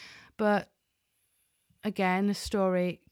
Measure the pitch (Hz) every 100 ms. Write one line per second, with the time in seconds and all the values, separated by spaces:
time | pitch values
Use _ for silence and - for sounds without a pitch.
0 | - - - - 214 208 - _ _ _
1 | _ _ _ _ _ _ _ _ 214 196
2 | 185 185 202 196 - 208 190 180 180 -
3 | _